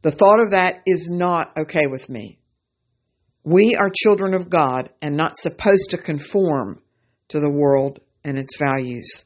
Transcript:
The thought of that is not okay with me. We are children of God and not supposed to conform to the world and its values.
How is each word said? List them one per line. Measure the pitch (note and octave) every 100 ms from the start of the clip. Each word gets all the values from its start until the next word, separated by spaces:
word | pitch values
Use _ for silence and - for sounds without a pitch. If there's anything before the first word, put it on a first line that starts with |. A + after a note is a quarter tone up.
The | -
thought | - G3 G#3+
of | A3
that | F#3+ F3+ - -
is | F3 E3
not | F3 F3+ F3 - -
okay | D3+ E3 C#3+
with | C3 -
me. | B2 G#2+ _ _ _ _ _ _ _ _ _ _ _
We | D3+ F3+ A3 A#3
are | G3
children | F#3+ A3 G3 F#3+ F#3
of | F3
God | E3+ C3+ B2+ B2+ _
and | D3+ D3
not | E3 -
supposed | - - G#3 G3 -
to | -
conform | - D3 - G3+ F#3 C#3 G2+ - _ _ _ _ _
to | D#3
the | D3
world | C#3+ C#3+ C#3 C#3 C#3 _ _
and | D3 C3+
its | C3+ -
values. | C#3+ C3+ B2 A#2+ - -